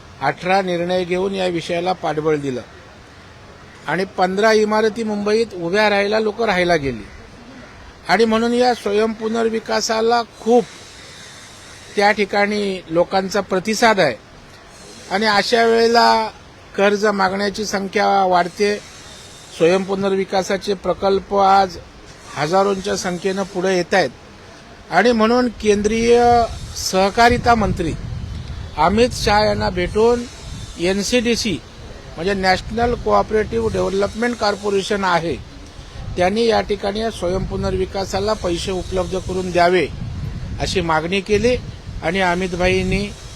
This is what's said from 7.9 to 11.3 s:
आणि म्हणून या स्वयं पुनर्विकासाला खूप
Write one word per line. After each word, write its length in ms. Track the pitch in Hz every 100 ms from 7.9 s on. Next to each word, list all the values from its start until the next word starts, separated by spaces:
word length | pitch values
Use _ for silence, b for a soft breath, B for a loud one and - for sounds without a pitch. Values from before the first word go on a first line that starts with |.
| - -
आणि 160 | 185
म्हणून 280 | 226 220 233
या 220 | 240 247
स्वयं 380 | 233 208 208 226
पुनर्विकासाला 1120 | 220 220 226 226 220 220 220 214 220 226 240 226 -
खूप 240 | 220 240 180 - - - - - -